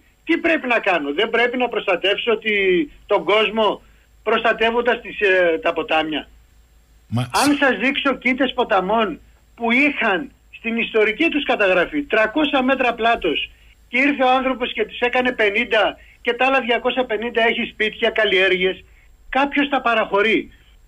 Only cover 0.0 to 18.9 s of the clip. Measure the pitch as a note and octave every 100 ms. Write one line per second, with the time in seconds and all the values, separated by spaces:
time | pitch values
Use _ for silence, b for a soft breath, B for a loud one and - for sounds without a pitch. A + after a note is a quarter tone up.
0 | b b - E4 E4+ D#4 B3 A3+ G3+ F3
1 | C#3+ D3 G#3+ A3+ A#3+ B3+ A#3+ G#3+ - E3+
2 | F#3 G3+ A#3 G#3+ A3 G#3 F#3+ F3+ D3 B
3 | - G3+ E3 G#3+ G#3+ A3 G#3 D3+ b b
4 | b _ - A3 A#3 A3 A3+ A#3 A#3+ A3+
5 | G3+ - G3+ F#3 F3 D#3+ E3+ E3 D3+ D#3
6 | D#3 C#3+ - - _ _ _ _ _ _
7 | - A2+ B2+ G3 C4+ C#4+ C#4 G3+ B3 C#4+
8 | C#4 B3+ B3 B3+ C4 - A#3 G3+ F3+ A3+
9 | G#3+ C#3+ b b b - A#3 A#3+ D4 C#4+
10 | A3 F#3 C3+ - _ - A3+ A3+ G#3+ A3
11 | G#3+ G#3 E4 D4 C#4 A#3 G3 F3+ E3 D3+
12 | D3 A3 G#3+ D4 D4 C#4+ B3+ C4 B3+ A3
13 | A3+ A#3 F3+ C#3 - b b b _ B3
14 | C#4 A3+ B3+ B3+ B3+ A#3+ B3 - G#3+ -
15 | A#3+ B3+ B3 - G#3 G#3 A#3+ A3 F3 -
16 | b b - A#3+ B3+ C4+ A#3+ A#3 A#3+ B3
17 | B3+ G#3+ A#3 A3+ A3+ A3+ A#3 - G#3+ G#3
18 | A3+ A3 E3 F#3 F#3+ F#3 F#3 F#3 -